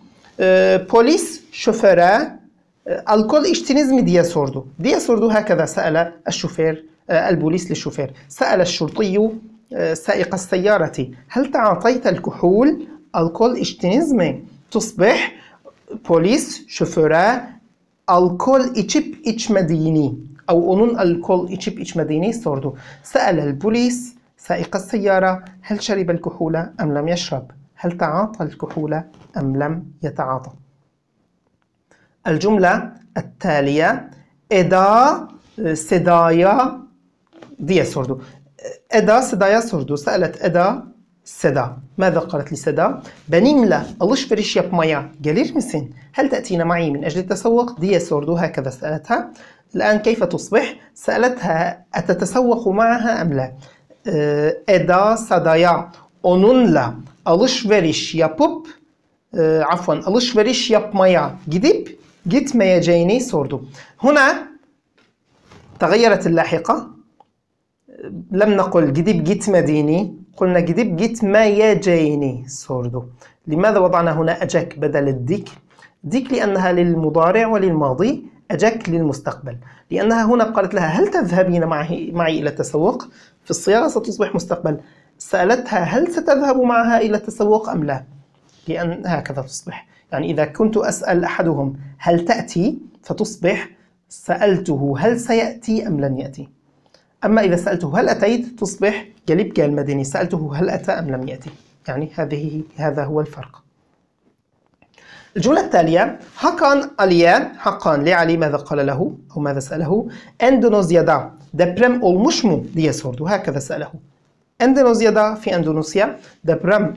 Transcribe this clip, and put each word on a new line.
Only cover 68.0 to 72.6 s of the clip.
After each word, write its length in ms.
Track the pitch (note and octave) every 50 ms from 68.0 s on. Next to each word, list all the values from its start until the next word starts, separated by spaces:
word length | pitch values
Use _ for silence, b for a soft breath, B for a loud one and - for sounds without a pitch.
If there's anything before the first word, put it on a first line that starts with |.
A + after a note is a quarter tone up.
| - - G3 F3 F3 - F#3+
لم 180 | F#3 G#3 G#3+ G3+ G3
نقل 340 | F#3 F#3+ - F3 D#3 C#3 C3+ D#3+
gidip 280 | E3 G#3 G#3 E3+ D3+
gitmediğini، 880 | E3 G#3 G3+ - G#3 G3 F3 D3+ C#3+ D3+ D3+ D3+ D3+ D#3 F3+ G#3+ F#3 - - - - _
قلنا 240 | - F#3+ F#3 F3+ F3
gidip 380 | F3 F3 E3 F#3 A#3+ G#3 E3+ D#3+
gitmeyeceğini 1500 | G#3+ A#3 A#3 A3+ A3 G3 G3 G#3+ A3 G#3+ G3+ G#3 G#3+ A3 G#3 E3+ - F#3 F3 E3 D#3 D3+ D3+ C#3+ C#3+ C3+ A#2+ A#2+ B2 -
sordu. 640 | - -